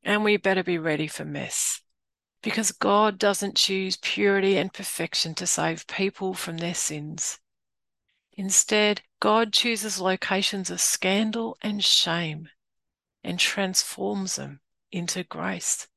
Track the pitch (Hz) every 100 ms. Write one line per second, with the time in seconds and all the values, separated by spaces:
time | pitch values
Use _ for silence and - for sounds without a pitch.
0 | - 208 214 208 196 185 180 170 160 151
1 | 151 - 156 143 127 - - - _ _
2 | _ _ _ _ - 214 220 - 196 202
3 | 214 196 202 196 202 - - 190 190 -
4 | - - 202 196 196 196 190 - 196 -
5 | 170 - 165 160 175 - 160 165 - -
6 | 196 - 190 185 - 165 170 175 - 151
7 | 151 156 - - _ _ _ _ _ _
8 | _ _ _ - 190 - - 214 208 208
9 | _ _ 214 214 226 - 247 226 208 190
10 | 190 190 - 190 196 196 185 175 - -
11 | 185 196 220 226 226 - 214 208 - -
12 | - 165 165 151 160 _ _ _ _ _
13 | _ _ - 175 - - 190 185 - -
14 | 196 202 190 - 139 139 _ _ _ 185
15 | 170 190 175 - 180 185 - - -